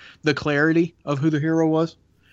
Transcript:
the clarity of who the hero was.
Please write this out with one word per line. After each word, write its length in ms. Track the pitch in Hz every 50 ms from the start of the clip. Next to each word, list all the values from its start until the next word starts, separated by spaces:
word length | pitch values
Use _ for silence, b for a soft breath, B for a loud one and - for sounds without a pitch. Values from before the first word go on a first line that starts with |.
| B B B B -
the 100 | 151 143
clarity 600 | - - 151 147 143 151 160 160 165 175 170 - _ -
of 140 | - 147 139
who 100 | 143 160
the 100 | 156 147
hero 260 | 143 160 165 165 165
was. 300 | 160 156 160 165 165 - _ _ _ _ _ b b